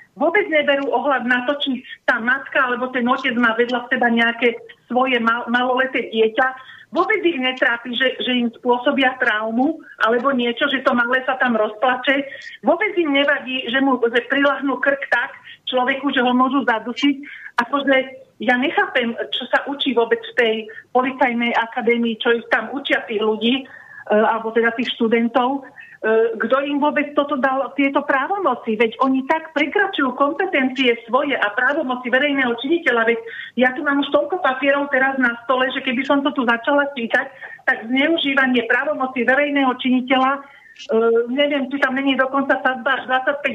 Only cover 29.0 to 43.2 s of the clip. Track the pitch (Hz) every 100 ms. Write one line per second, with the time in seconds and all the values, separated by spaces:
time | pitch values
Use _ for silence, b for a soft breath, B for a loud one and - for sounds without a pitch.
29 | 269 262 262 320 320 285 302 415 392 349
30 | 269 240 285 339 381 302 262 254 254 226
31 | - 240 294 240 208 208 254 285 262 247
32 | 247 254 294 277 254 233 269 339 - 233
33 | 226 233 - B B - 254 349 294 285
34 | 285 294 294 370 277 254 277 285 285 262
35 | 269 277 247 233 - 262 262 269 269 247
36 | 269 285 285 285 240 233 269 285 285 285
37 | 226 247 269 B B B - 247 220 262
38 | 294 330 277 277 269 247 233 240 285 285
39 | 262 262 233 269 294 285 262 254 262 254
40 | 254 262 262 277 277 B B B B 220
41 | 226 233 233 254 285 294 254 277 277 254
42 | 277 254 262 277 269 277 269 247 262 262
43 | - 254